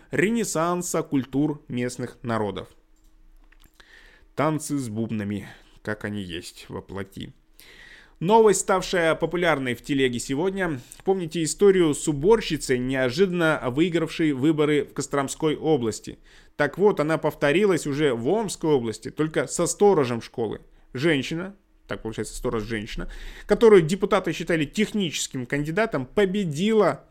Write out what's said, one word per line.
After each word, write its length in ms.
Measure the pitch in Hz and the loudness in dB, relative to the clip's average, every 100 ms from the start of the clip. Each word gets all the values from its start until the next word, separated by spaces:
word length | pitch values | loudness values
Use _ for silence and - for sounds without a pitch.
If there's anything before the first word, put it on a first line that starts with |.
| - | -6
ренессанса 920 | 151 190 233 196 156 170 180 175 170 | 0 2 0 -2 -2 0 -2 -2 -4
культур 600 | - 139 120 139 151 147 - | -2 -2 0 0 0 -2 -8
местных 480 | 120 123 - 123 - | -4 -4 -4 -10 -8
народов. 460 | 120 110 101 92 - _ _ _ _ _ - - _ _ - _ - - - - _ - | -4 -2 -2 -4 -10 _ _ _ _ _ -20 -20 _ _ -20 _ -20 -20 -20 -20 _ -2
Танцы 420 | 151 151 - 143 | 0 -2 -4 -6
с 120 | 120 | -4
бубнами, 580 | 107 113 110 101 101 - - _ - | -6 -4 -4 -4 -6 -8 -18 _ -14
как 200 | - 107 | -10 -8
они 180 | 104 104 | -6 -8
есть 440 | 90 85 - - - | -8 -10 -12 -18 -14
во 140 | 95 | -14
плоти. 500 | - 95 98 - - - _ _ - - - - - - | -10 -12 -12 -12 -16 -18 _ _ -20 -20 -20 -20 -20 -6
Новость, 420 | 170 226 214 190 | 4 6 6 4
ставшая 520 | - 190 180 180 165 | 2 -2 0 0 0
популярной 600 | 156 160 175 170 143 131 117 | 0 -2 0 0 0 -2 -4
в 80 | |
телеге 340 | - 139 131 120 | -2 2 2 0
сегодня. 640 | - 135 190 190 180 127 - - - | -4 -2 -2 -2 -4 -6 -10 -6 -2
Помните 380 | 190 165 175 | -2 -2 -4
историю 500 | 151 - 202 185 160 | -4 4 6 6 4
с 140 | 139 - | 2 -2
уборщицей, 720 | 143 170 226 - 156 - 123 | 0 4 4 2 -4 0 0
неожиданно 840 | 127 135 127 131 196 175 160 151 123 | 0 0 0 2 2 2 2 0 0
выигравшей 640 | 131 180 165 156 - 160 | 0 2 0 -2 0 0
выборы 540 | 131 151 151 151 147 139 | 2 2 2 2 0 -2
в 80 | - | -6
Костромской 600 | - 143 135 - 156 139 | -4 -2 -4 -2 -2 0
области? 600 | 156 147 110 - - - - - - - | 0 0 0 -6 -10 -18 -20 -20 -10 -2
Так 240 | 147 - | -2 2
вот, 200 | 208 190 | 2 4
она 200 | 151 156 | 0 0
повторилась 640 | 151 - 147 165 208 165 151 | -2 0 2 4 4 2 0
уже 300 | 139 151 117 | 0 0 0
в 120 | 123 | 0
Омской 440 | 214 208 - 160 | 0 -2 -4 0
области, 400 | 139 113 - - | 2 0 -8 -8
только 340 | - 156 156 123 | -4 -2 -2 -2
со 220 | - 165 | -2 -2
сторожем 560 | - 202 170 127 117 | 4 4 4 2 -2
школы. 380 | - - 107 - - _ - | -8 -6 -6 -6 -14 _ -14
Женщина, 600 | 127 165 143 123 160 190 196 _ _ - | -2 0 0 -2 -6 -8 -14 _ _ -12
так 160 | 101 | -10
получается, 340 | 113 110 107 - | -8 -8 -8 -6
сторож 280 | 127 117 | -4 -4
женщина, 440 | 101 110 107 - 87 - - - - | -4 -6 -8 -8 -10 -12 -16 -8 0
которую 380 | 208 226 196 | 6 8 8
депутаты 500 | 156 190 208 196 180 | 6 0 0 0 0
считали 320 | 151 165 165 143 | -4 -2 -2 -2
техническим 800 | 208 202 214 175 - - 131 120 | -2 -2 -2 -4 -4 -6 -8 -4
кандидатом, 600 | 147 151 175 220 143 127 | -4 -2 -2 -2 -2 -2
победила 1000 | - 196 208 175 143 208 220 170 - - | 0 2 0 -2 0 2 4 4 2 -2